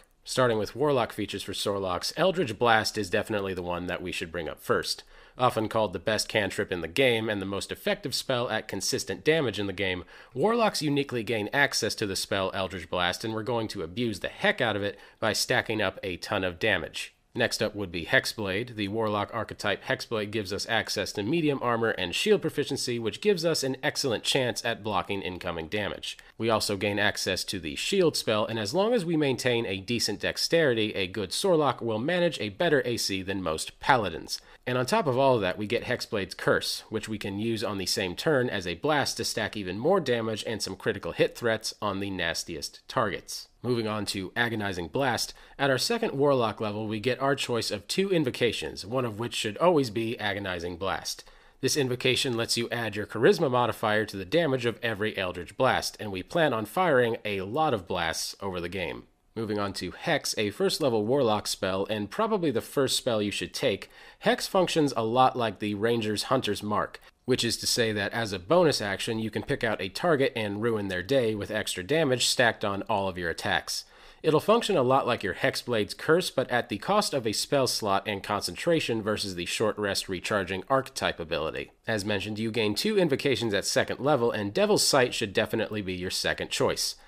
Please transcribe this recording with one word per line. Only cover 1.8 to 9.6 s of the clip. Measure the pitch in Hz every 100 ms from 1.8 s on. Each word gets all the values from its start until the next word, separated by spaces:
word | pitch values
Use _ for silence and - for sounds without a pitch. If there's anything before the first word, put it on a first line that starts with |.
| 95 87 - -
Eldritch | 180 175 147 107
Blast | 120 110 101 -
is | 95
definitely | 107 98 107 98
the | 92
one | 87 87 90
that | 90
we | 90
should | 85 87
bring | - 78
up | -
first. | - 101 - - - - - -
Often | 123 113 107
called | 113 107
the | 90
best | 98 107 -
cantrip | 110 98 - 101
in | 92
the | 82
game | 87 131 117 113
and | 104
the | 95
most | 98 -
effective | - - 202 143 -
spell | - 127 120
at | 107 -
consistent | 101 - 120 - 92
damage | 117 165 131
in | 101